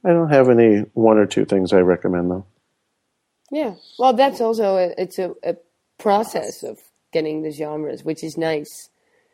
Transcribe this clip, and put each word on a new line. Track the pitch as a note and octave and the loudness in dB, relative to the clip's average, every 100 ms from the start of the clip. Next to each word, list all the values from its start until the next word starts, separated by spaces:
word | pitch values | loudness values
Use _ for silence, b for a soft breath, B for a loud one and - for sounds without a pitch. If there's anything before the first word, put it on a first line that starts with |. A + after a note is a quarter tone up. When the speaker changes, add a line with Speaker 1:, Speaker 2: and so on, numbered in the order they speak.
Speaker 1:
I | F#3+ | 0
don't | E3+ D#3+ | 2 4
have | C#3 B2+ | 4 4
any | A#2 A#2 G2+ - | 6 4 4 0
one | A#2 A2+ G#2+ | 0 4 4
or | G2+ | 2
two | - | 0
things | - G2 F2+ | 0 0 2
I | G2 | 2
recommend, | F2+ F2 F#2 F2+ F2 | 2 0 -2 -2 -4
though. | F#2 F#2+ _ _ _ _ _ _ _ _ _ - | -6 -10 _ _ _ _ _ _ _ _ _ -12
Speaker 2:
Yeah. | C#4+ C4 F3 - - | -8 -8 -10 -16 0
Well, | B3+ | 2
that's | A#3 C#4 C4+ | 4 2 0
also | A3+ A3+ G3+ F#3+ | -2 0 0 0
a, | F3+ - | -2 -4
it's | F3+ - | -8 -6
a, | F3+ - | -8 -6
a | E3+ E3+ _ _ _ - | -8 -8 _ _ _ -6
process | A3 G3+ A3 - A2 - | 0 0 0 -6 -10 -12
of | - A2 _ _ _ | -14 -16 _ _ _
getting | E3 D#3 D#3 | -6 -4 -6
the | D#3 | -8
genres, | D3 D3+ D3+ D3+ - | -8 -8 -8 -10 -10
which | D#3 D#3 | -10 -10
is | D#3+ D#3 | -10 -6
nice. | D#3+ D3+ D3 - - _ _ _ _ | -4 -4 -8 -16 -20 _ _ _ _